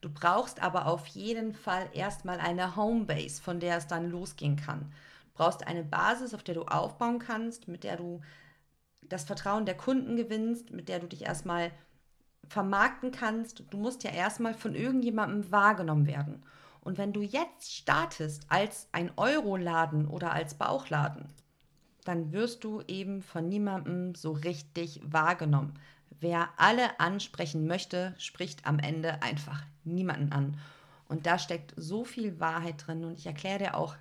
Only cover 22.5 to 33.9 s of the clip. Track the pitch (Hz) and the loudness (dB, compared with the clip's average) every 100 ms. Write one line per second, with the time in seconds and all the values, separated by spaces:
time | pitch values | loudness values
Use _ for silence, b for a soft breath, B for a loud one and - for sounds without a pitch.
22.5 | 233 220 214 - 190 190 196 190 170 165 | -2 -6 -6 -6 -6 -4 -6 -6 -4 -2
23.5 | 202 202 190 143 180 180 175 160 156 165 | 0 0 0 -2 -2 -4 -4 -4 -2 -2
24.5 | 180 - - 165 - 147 156 156 180 156 | -4 -6 -6 -6 -8 0 4 4 4 4
25.5 | 143 147 B B B B - 170 170 170 | 4 4 B B B B -4 0 2 0
26.5 | - 190 233 240 - 165 196 - - 170 | 6 6 8 2 2 0 0 -6 -4 -2
27.5 | 160 156 180 - 180 185 180 - - 180 | 0 2 0 0 -2 -4 -6 -12 -6 -8
28.5 | - - 147 - 160 165 151 - 147 - | -4 2 2 2 0 0 -2 -2 -2 -4
29.5 | 143 - - 160 175 185 - 147 143 139 | -8 -10 -12 -4 0 0 0 2 2 0
30.5 | 147 B B B B B 160 160 180 - | -2 B B B B B -2 2 2 0
31.5 | 170 147 - 156 202 233 - 214 165 165 | -6 -6 -10 -6 -4 -6 -4 -4 -2 -2
32.5 | 165 170 151 - 165 165 170 175 147 190 | 0 -4 -6 -6 -6 -6 -8 -8 -6 -4
33.5 | 196 196 - 156 | -2 0 0 -2